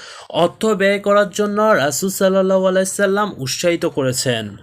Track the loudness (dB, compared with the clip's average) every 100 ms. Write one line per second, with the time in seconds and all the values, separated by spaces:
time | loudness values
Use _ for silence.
0 | -20 -20 -8 0 0 0 -2 2 2 0
1 | 2 2 2 0 -2 2 2 4 2 -2
2 | -4 0 2 2 2 2 2 2 0 0
3 | 0 0 -2 -4 -8 -2 0 0 -2 -2
4 | -2 0 -2 -2 -4 -12